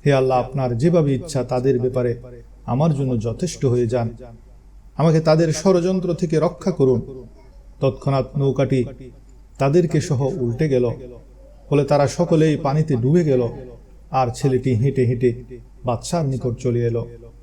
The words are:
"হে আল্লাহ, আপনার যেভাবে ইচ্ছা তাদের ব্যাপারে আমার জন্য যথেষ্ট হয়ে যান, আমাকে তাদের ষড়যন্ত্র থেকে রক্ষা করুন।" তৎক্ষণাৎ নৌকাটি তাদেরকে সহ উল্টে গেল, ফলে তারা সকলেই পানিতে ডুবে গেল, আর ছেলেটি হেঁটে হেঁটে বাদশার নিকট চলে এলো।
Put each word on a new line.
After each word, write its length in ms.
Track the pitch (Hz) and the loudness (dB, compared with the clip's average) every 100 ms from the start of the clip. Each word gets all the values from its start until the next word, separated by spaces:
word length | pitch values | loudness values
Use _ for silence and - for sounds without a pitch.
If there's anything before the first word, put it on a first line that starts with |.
| 143 | 4
"হে 80 | |
আল্লাহ, 260 | 135 131 127 | 2 4 0
আপনার 380 | 120 139 127 113 | 0 -4 -4 0
যেভাবে 380 | 165 170 143 131 | 2 2 2 -2
ইচ্ছা 280 | 170 135 | -2 -6
তাদের 360 | 117 127 131 123 | -2 0 0 0
ব্যাপারে 320 | 123 123 123 117 - 123 - - - | 0 -2 -2 -4 -12 -20 -20 -16 -6
আমার 280 | 123 165 | 0 0
জন্য 260 | 135 135 120 | 0 -2 -2
যথেষ্ট 440 | 113 113 180 - 135 | -4 -4 -6 -2 0
হয়ে 220 | 123 117 | 0 0
যান, 200 | 123 113 - 123 - - - - - - - | -2 -4 -8 -20 -20 -20 -20 -20 -20 -14 0
আমাকে 220 | 160 160 | 2 4
তাদের 340 | 156 160 165 | 4 4 4
ষড়যন্ত্র 600 | 151 196 180 175 190 175 | 2 2 4 2 -2 -2
থেকে 260 | 165 165 156 | -2 0 0
রক্ষা 320 | 165 170 196 | 0 -2 -4
করুন।" 300 | - 131 120 - - - - - - - - | 2 2 2 -4 -16 -18 -20 -20 -20 -20 -4
তৎক্ষণাৎ 460 | 135 - - 135 127 143 | -2 -2 -2 -2 -2 -2
নৌকাটি 480 | 139 123 127 131 117 - 127 - - - - - | -2 0 0 0 -2 -8 -20 -20 -20 -20 -20 -2
তাদেরকে 440 | 139 165 165 151 | 2 4 2 0
সহ 200 | - 127 135 - | 0 0 0 -2
উল্টে 280 | 120 113 156 | -4 0 2
গেল, 160 | 127 120 113 - - - - - - - | 2 0 -4 -12 -18 -20 -20 -20 -20 -2
ফলে 140 | 143 | 0
তারা 240 | 139 147 139 | 2 2 2
সকলেই 500 | - 170 160 156 143 | 0 2 4 4 2
পানিতে 380 | 139 147 151 127 | 0 0 0 0
ডুবে 280 | 123 175 | 2 2
গেল, 180 | 151 127 120 - 127 - - - - | 4 2 0 -6 -14 -18 -20 -20 -4
আর 160 | 131 123 117 | 0 0 0
ছেলেটি 360 | 139 127 127 | 0 0 2
হেঁটে 300 | 113 139 135 123 | 2 2 2 0
হেঁটে 240 | 120 123 117 - 120 - - 123 | 2 0 -2 -12 -18 -20 -8 -4
বাদশার 400 | 113 - 175 143 | -4 -2 -2 -2
নিকট 280 | 131 127 110 | -2 -4 -2
চলে 240 | 131 120 120 | -2 0 0
এলো। 220 | 117 113 - - - | -2 -6 -14 -20 -20